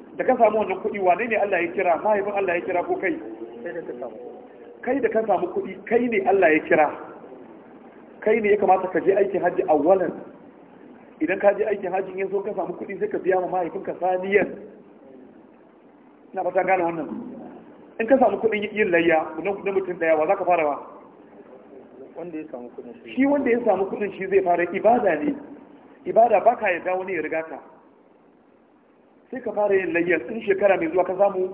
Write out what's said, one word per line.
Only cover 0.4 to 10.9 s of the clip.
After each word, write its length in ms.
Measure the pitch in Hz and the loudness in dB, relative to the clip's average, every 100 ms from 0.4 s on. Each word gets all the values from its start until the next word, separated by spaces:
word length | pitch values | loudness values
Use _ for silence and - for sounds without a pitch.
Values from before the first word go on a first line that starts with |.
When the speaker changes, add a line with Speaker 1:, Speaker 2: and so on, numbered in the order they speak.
| 214 214 | 4 4
Speaker 1:
wannan 180 | 190 190 | 0 -2
kuɗi, 180 | 208 208 | -4 0
wane 280 | 180 175 240 | 2 2 0
ne 80 | 214 | -2
Allah 260 | 202 180 | 0 0
ya 100 | 170 | 0
kira? 240 | 196 180 156 | 0 0 2
Mahaifin 300 | 208 214 196 | 2 0 0
Allah 220 | 202 190 175 | -2 -2 -2
ya 60 | |
kira 220 | 185 175 | -2 -2
ko 120 | 175 185 | -2 -2
kai? 220 | 190 147 - - - 117 | -2 -4 -8 -14 -14 -12
Speaker 2:
Kai 100 | 117 | -12
da 80 | 170 | -10
ka 120 | - 123 | -10 -10
samu. 180 | 123 110 - - - - - - | -12 -12 -16 -16 -20 -20 -20 -10
Speaker 1:
Kai 180 | 240 269 | -4 -2
da 80 | 220 | 0
ka 160 | 226 220 | 0 0
samu 200 | 175 - | 0 -2
kuɗi, 360 | 202 196 190 - | -4 -6 -8 -2
kai 220 | 240 247 | 0 2
ne 140 | 214 185 | 0 2
Allah 240 | 196 170 | 4 4
ya 60 | 151 | 4
kira. 280 | - 165 147 - - - - - - - - - - - - - | 4 2 2 -2 -14 -18 -20 -20 -20 -20 -20 -20 -20 -20 -20 -4
Kai 200 | 214 233 | 0 2
ne 100 | 208 | 2
ya 60 | 202 | 4
kamata 300 | 185 185 180 | 4 4 2
ka 60 | 165 | 0
je 120 | 165 196 | 2 2
aikin 260 | 190 180 | 2 0
hajji 220 | 175 175 156 | 0 0 2
awwalan. 460 | 156 151 190 160 - - - - - - - - | 4 4 4 2 -6 -14 -20 -20 -20 -20 -20 -20